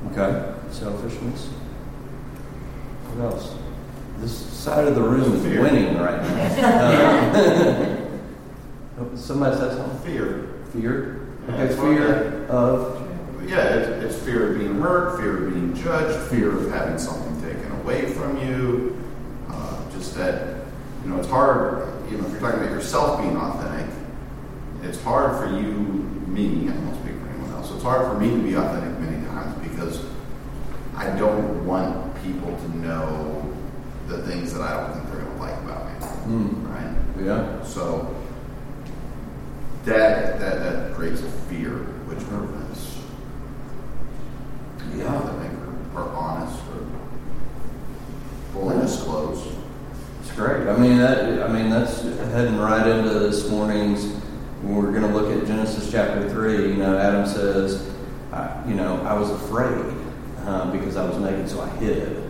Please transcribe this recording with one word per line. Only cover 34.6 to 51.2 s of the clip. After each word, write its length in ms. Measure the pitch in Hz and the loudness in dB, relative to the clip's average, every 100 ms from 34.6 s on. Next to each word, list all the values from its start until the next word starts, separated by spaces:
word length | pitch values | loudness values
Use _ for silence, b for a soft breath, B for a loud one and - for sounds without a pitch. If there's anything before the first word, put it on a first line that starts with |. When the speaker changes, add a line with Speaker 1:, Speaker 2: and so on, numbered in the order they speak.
Speaker 2:
I 140 | - - | -4 -4
don't 160 | - | -4
think 140 | - - | -6 -6
they're 100 | - | -6
gonna 160 | 69 - | -6 -6
like 160 | - - | -6 -6
about 240 | - - - | -6 -8 -8
me. 200 | - - - 113 | -8 -8 -6 0
Speaker 1:
Mm. 340 | 113 101 101 - | 0 2 -2 -4
Speaker 2:
Right? 560 | - - - - 95 95 | -4 0 2 2 2 0
Speaker 1:
Yeah. 380 | 113 110 - | 0 0 -4
Speaker 2:
So 500 | - - - - - - - - - - - - - - - - - - - - - - | -6 -4 -2 -2 -4 -6 -8 -8 -10 -10 -8 -8 -8 -8 -8 -8 -8 -8 -8 -6 -4 -2
that, 540 | - 110 - - - - | 2 6 8 6 4 2
that, 200 | - 135 | 0 0
that 340 | 135 135 - | 0 0 0
creates 260 | - 135 127 | 0 2 2
a 80 | - - - | 2 -2 -2
fear 220 | - - - - - - | -2 -2 -4 -6 -8 -8
which 120 | - - | -8 -4
prevents 720 | - 101 - - - - - - - - - - - - - - - - - - - - - - - - - | -4 -4 -6 -8 -6 -8 -8 -10 -12 -10 -10 -10 -10 -6 -6 -2 0 0 0 -4 -6 -6 -6 -8 -8 -6 -4
Speaker 1:
Yeah. 180 | - | -2
Speaker 2:
authentic 380 | 139 - - 139 - - - - | -2 -2 -4 -6 -8 -6 -6 -6
or, 80 | - | -6
or 60 | - | -6
honest 500 | - - - - - - | -4 -4 -4 -4 -8 -8
or 160 | - - - - - - - - - - - - - - - - - - | -8 -6 -6 -4 -4 0 2 2 2 -2 0 -8 -8 -10 -10 -8 -8 -8
full 200 | 95 95 | -4 0
Speaker 1:
Yeah. 60 | 90 | 2
Speaker 2:
disclose. 640 | - - - - 78 - - - - - - - - - | 2 0 -2 -2 -2 -4 -6 -8 -8 -10 -10 -10 -10 -10
Speaker 1:
It's 100 | - | -8
great. 340 | - 110 - 98 | -2 0 2 2
I 80 | 107 | 6
mean, 220 | 123 123 | 8 10
that, 440 | 123 131 | 8 6